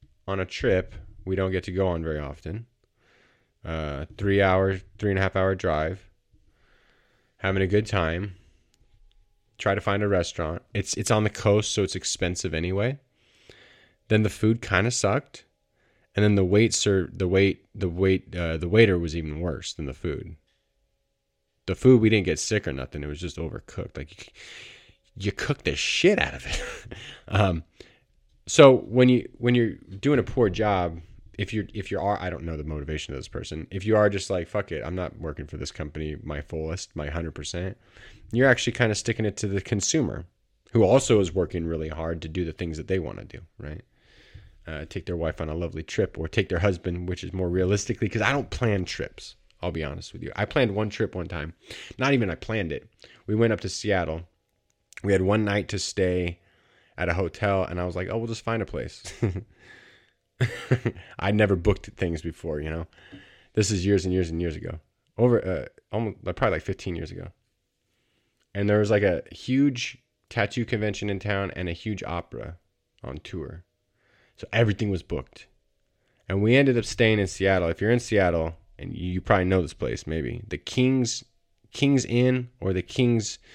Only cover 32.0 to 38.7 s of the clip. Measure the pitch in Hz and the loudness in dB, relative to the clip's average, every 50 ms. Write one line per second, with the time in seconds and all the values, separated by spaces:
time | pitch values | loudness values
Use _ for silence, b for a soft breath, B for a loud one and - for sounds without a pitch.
32 | 90 101 104 - 87 90 85 - 82 82 80 76 76 78 76 76 71 71 76 76 | -2 0 -2 -2 -2 -4 -6 -6 -6 -6 -6 -6 -6 -6 -6 -6 -6 -6 -6 -6
33 | - - 71 65 - - - - - - 78 80 80 - - 98 92 107 107 107 | -6 -8 -10 -10 -10 -10 -10 -10 -10 -8 -10 -10 -10 -8 -8 -6 0 2 4 6
34 | 107 104 101 98 - - 98 90 82 - - 104 98 - 85 73 55 78 90 92 | 4 4 2 0 -4 -4 -4 -4 -4 -4 -4 -6 -6 -4 -6 -8 -6 -6 -6 -6
35 | 87 - - - 80 78 73 - 73 73 - - 67 - - - 78 73 - 78 | -6 -6 -8 -10 -10 -10 -8 -10 -10 -12 -10 -10 -10 -10 -10 -10 -10 -10 -8 -8
36 | 78 76 76 73 - 76 76 73 76 - 85 80 78 78 80 - - - - 80 | -8 -8 -8 -8 -10 -10 -10 -10 -10 -8 -8 -6 -6 -6 -6 -8 -10 -10 -10 -8
37 | 73 73 78 85 85 80 76 - 73 - - 87 90 95 - - B B B B | -8 -6 -6 -6 -6 -8 -8 -10 -10 -8 -6 -6 -6 -6 -8 -10 B B B B
38 | B B B B B B - 120 131 135 120 - - 123 | B B B B B B 2 4 6 6 6 4 2 -2